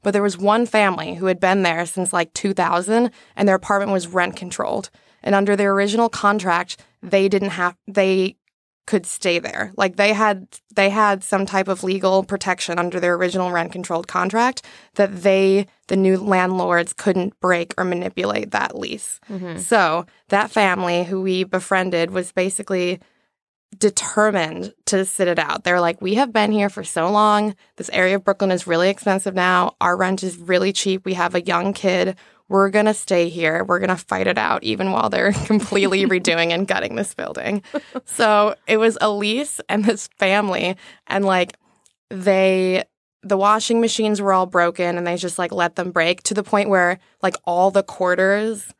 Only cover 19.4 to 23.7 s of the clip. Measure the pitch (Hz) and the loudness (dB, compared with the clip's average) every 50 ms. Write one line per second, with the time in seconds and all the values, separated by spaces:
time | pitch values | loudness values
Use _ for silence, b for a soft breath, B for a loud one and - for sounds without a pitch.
19.4 | 180 175 160 180 185 - 233 214 185 160 156 170 175 b b b b b - 196 | -10 -10 -10 -10 -2 0 2 2 4 2 0 -2 -4 b b b b b 0 0
20.4 | 214 208 - 220 208 190 180 190 185 175 175 175 180 170 190 190 190 190 185 185 | 0 0 0 2 2 2 2 0 0 0 0 0 -2 -2 -4 -4 -2 -2 0 -2
21.4 | 185 185 - 185 185 - 196 190 185 185 175 170 165 170 190 185 180 180 _ - | -2 -2 -4 -6 -2 0 0 0 0 0 0 -2 -2 0 -2 -6 -6 -4 _ -2
22.4 | 180 190 190 - 208 - 196 180 180 180 185 185 b b b b b b b _ | -2 -2 -2 -6 -6 -4 -2 -2 -2 -2 -4 -6 b b b b b b b _
23.4 | _ _ _ _ _ _ | _ _ _ _ _ _